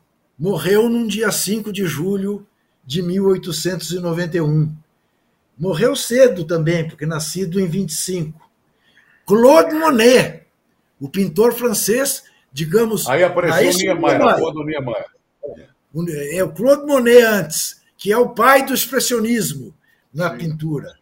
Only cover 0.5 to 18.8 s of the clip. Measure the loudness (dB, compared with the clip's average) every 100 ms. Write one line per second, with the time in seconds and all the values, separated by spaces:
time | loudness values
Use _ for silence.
0.5 | -2 2 2 4 0 -2 -2 -2 -2 -4
1.5 | -4 -4 -4 -4 -2 -2 -2 -4 -8 -12
2.5 | _ _ _ -8 -6 -2 0 2 0 -2
3.5 | -6 -4 -6 -6 -6 -4 -4 -2 -2 0
4.5 | 2 0 -4 _ _ _ _ _ _ _
5.5 | -8 -4 0 0 -2 -2 4 4 4 -4
6.5 | -2 0 -2 -4 -8 -6 -6 -6 -6 -4
7.5 | -2 -2 -2 -4 -6 -6 -6 -6 -10 _
8.5 | _ _ _ _ _ _ _ 0 6 8
9.5 | 8 4 2 2 6 6 6 2 -4 _
10.5 | _ _ _ _ -14 -8 -2 -2 2 2
11.5 | 2 -2 -2 0 0 0 -6 _ _ _
12.5 | -10 0 2 2 -2 0 2 2 2 0
13.5 | 2 2 2 0 0 2 4 4 2 0
14.5 | -4 -6 -6 -6 -8 -10 _ _ _ -18
15.5 | -18 -20 _ _ -8 -6 -6 -6 -4 -4
16.5 | 0 2 2 2 2 4 4 4 0 -4
17.5 | -8 -8 -12 _ _ -2 0 0 2 4
18.5 | 4 2 -4